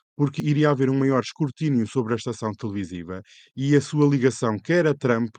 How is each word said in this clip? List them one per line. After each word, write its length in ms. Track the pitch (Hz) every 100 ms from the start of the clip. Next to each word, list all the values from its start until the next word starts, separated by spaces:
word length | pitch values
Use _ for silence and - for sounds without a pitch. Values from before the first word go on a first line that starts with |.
| _ -
porque 260 | 143 -
iria 280 | 156 147 151
haver 180 | 131 131
um 80 | 135
maior 240 | 135 131
escrutínio 640 | - - 147 - 156 127 110
sobre 300 | 135 113 117
esta 160 | -
ação 200 | 110 113
televisiva 720 | 104 110 101 90 90 85 92 104 - _ -
e 200 | 139 147
a 60 |
sua 260 | 143 151 143
ligação 500 | 139 127 - 120 107
quer 300 | - 175 156
a 80 | 143
Trump, 340 | 131 113 117